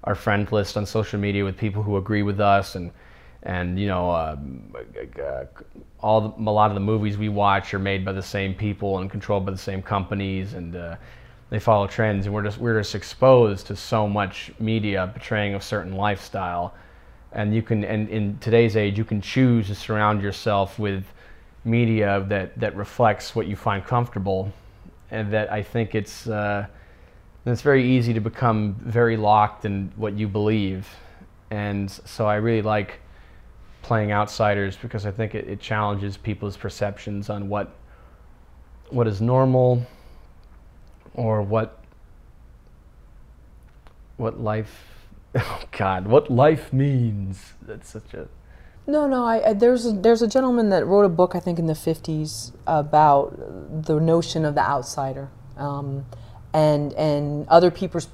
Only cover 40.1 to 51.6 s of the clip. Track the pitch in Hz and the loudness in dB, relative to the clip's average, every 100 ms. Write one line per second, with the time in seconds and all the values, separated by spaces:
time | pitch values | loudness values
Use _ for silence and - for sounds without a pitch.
40.1 | - - - - - - - - - - | -20 -20 -20 -20 -20 -20 -20 -20 -20 -18
41.1 | - 117 110 104 110 110 - - - - | -6 -2 0 0 0 -2 -8 -20 -20 -20
42.1 | - - - - - - - - - - | -20 -20 -20 -20 -20 -20 -20 -20 -20 -20
43.1 | - - - - - - - - - - | -20 -20 -20 -20 -20 -20 -20 -20 -20 -20
44.1 | - 117 - 110 107 110 - - - - | -6 -6 -4 -4 -2 -4 -12 -20 -20 -20
45.1 | - - - - - - - 98 95 95 | -20 -6 -4 -2 -6 -12 -4 -2 0 2
46.1 | 120 - 123 143 160 - 131 143 135 117 | 0 2 2 4 2 -2 0 0 2 0
47.1 | 104 98 95 - - - 107 - 107 - | -2 -6 -10 -14 -20 -16 -16 -16 -18 -16
48.1 | - - - - - - - - 294 294 | -16 -16 -18 -20 -20 -20 -16 -2 0 2
49.1 | 262 240 226 - 202 240 254 233 208 214 | 0 2 2 2 6 6 6 2 2 6
50.1 | 226 233 262 262 240 220 185 131 196 202 | 6 4 4 4 4 4 4 4 6 6
51.1 | 165 180 180 180 170 | 6 2 2 -4 -2